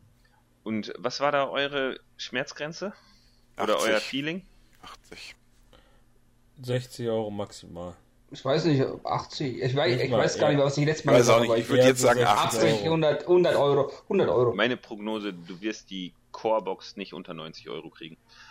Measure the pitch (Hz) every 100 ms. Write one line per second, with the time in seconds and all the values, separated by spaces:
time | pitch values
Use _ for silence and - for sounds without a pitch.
0 | _ _ _ _ _ _ 107 110 - -
1 | 123 - 143 143 131 117 143 143 131 -
2 | _ - - 123 147 - 151 - 190 -
3 | _ _ _ _ _ - 98 87 110 107
4 | - 135 147 185 - _ _ _ - -
5 | _ - - - _ _ _ - _ _
6 | _ _ _ _ _ - 123 123 123 -
7 | 117 110 107 104 101 - - 85 87 -
8 | _ _ _ - - 160 165 135 123 -
9 | - 127 - - 139 113 127 135 170 131
10 | 123 117 170 - 151 143 135 - 147 151
11 | 139 127 117 113 117 117 120 131 131 127
12 | 127 120 117 107 - - 113 110 160 160
13 | 151 143 170 180 160 120 143 139 135 -
14 | - 196 117 110 123 101 120 123 - 107
15 | 107 110 101 87 85 87 107 107 - 95
16 | 87 _ _ - 110 110 95 92 - -
17 | 95 - 90 82 80 - - 78 80 -
18 | 80 82 _ - -